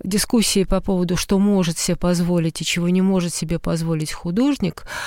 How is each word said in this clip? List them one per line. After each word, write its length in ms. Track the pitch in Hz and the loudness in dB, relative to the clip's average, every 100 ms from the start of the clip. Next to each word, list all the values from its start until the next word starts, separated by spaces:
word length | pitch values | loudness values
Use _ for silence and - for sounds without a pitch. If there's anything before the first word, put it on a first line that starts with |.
дискуссии 600 | 190 190 - 240 202 202 | -4 -2 0 2 2 2
по 180 | 185 190 | 2 0
поводу, 340 | - 185 175 175 | 0 0 0 0
что 220 | - 196 | 0 2
может 400 | 202 196 170 165 | 4 4 2 -2
себе 180 | - 170 | -2 0
позволить 680 | 175 175 175 175 165 - | 2 2 2 2 0 -2
и 40 | 160 | -4
чего 240 | 175 175 | -2 2
не 120 | 180 | 2
может 320 | 190 190 175 - | 4 2 0 -4
себе 240 | 156 165 | -4 -4
позволить 540 | - 165 165 160 156 | -2 -2 0 -2 -4
художник, 720 | - 170 185 277 277 185 - - - | -6 -4 0 2 2 -2 -4 -10 -10